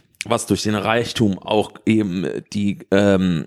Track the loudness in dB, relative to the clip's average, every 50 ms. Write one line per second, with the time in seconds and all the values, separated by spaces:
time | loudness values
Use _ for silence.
0 | _ _ _ -12 -4 -2 -2 -2 0 0 -2 -2 0 -2 -2 -2 0 0 0 0
1 | 0 -2 -2 0 0 0 0 -2 -4 -2 0 0 0 -2 -4 -6 0 0 2 2
2 | 2 0 -2 -4 -4 -4 -6 -8 -10 -8 -6 -4 -2 -2 -4 -4 -4 0 2 4
3 | 4 4 4 4 4 2 0 0 -4